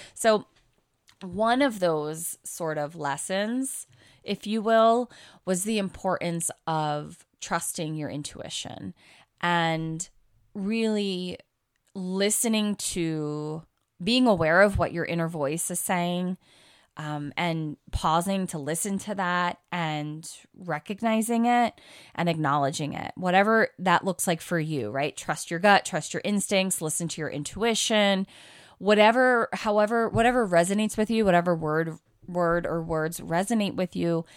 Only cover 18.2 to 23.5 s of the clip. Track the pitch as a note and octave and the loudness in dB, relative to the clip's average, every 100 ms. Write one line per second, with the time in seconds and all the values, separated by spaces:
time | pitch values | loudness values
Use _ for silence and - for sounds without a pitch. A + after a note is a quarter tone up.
18.2 | F#3 G3 F3+ D#3+ C#3 D#3+ G#3 G3 - G3 | 2 -2 -2 -6 -4 -4 -2 -4 -4 -4
19.2 | F3+ F3 F3 - _ F3 E3 D3+ D3+ D#3 | -2 0 -2 -4 _ -4 -2 -2 -6 -8
20.2 | D#3+ - - - F3 D3+ - G3+ A3+ A3 | -12 -18 -20 -14 -6 -6 -6 -4 0 0
21.2 | A3+ A#3 A#3 A#3+ A#3 - - - - - | 0 2 2 2 2 -2 -18 -20 -12 -4
22.2 | E3+ D#3+ D3+ D3 C#3 E3 D3 - - - | -2 0 2 2 0 -2 -6 -6 -10 -4
23.2 | F3+ F#3 G3+ | 2 4 4